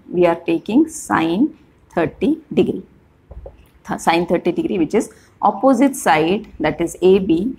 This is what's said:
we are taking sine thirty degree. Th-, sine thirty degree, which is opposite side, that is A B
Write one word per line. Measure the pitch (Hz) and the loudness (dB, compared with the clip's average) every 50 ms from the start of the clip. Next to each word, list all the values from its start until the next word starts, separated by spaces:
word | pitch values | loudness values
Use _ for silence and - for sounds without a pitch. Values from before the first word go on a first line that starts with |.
| _ - | _ -6
we | - 175 175 | 0 2 2
are | 170 170 170 - - | 2 2 0 -2 -4
taking | 165 160 - - 208 277 - | -4 -4 -2 0 2 2 2
sine | - - - - - - 165 165 165 165 196 277 311 - - _ _ _ _ _ _ - | 2 -2 -10 -6 -2 -2 0 0 0 0 0 0 -2 -2 -8 _ _ _ _ _ _ -2
thirty | 180 165 151 - - 190 247 311 - - - 156 | -2 -2 -2 -2 -2 -2 -2 -2 -2 -6 -2 0
degree. | 160 - - - 185 - - _ _ _ _ _ _ _ - - - - - - _ _ _ _ _ _ | 0 0 0 -2 -6 -10 -16 _ _ _ _ _ _ _ -20 -20 -20 -20 -20 -20 _ _ _ _ _ _
Th-, | - - - | -10 -8 -2
sine | - 180 165 170 175 | 0 0 0 0 0
thirty | 165 185 165 - 180 | -2 -4 -2 -2 -4
degree, | 170 - 160 - 214 | -4 -4 -4 -4 -2
which | 190 160 151 - | -4 -2 -2 -2
is | 214 - - - - _ _ _ _ | -2 -4 -4 -10 -20 _ _ _ _
opposite | - 202 214 - - 269 269 214 285 277 277 | -2 -2 -2 2 2 2 4 4 2 0 0
side, | - - 196 165 156 156 165 190 214 214 - - - | 0 0 0 2 2 2 0 0 -2 -4 -8 -8 -4
that | 156 151 156 - | -4 -2 -2 -2
is | 170 165 - - | -4 -6 -2 2
A | 180 185 190 202 | 4 4 6 4
B | 190 185 165 165 196 262 - | 4 2 0 0 0 -4 -6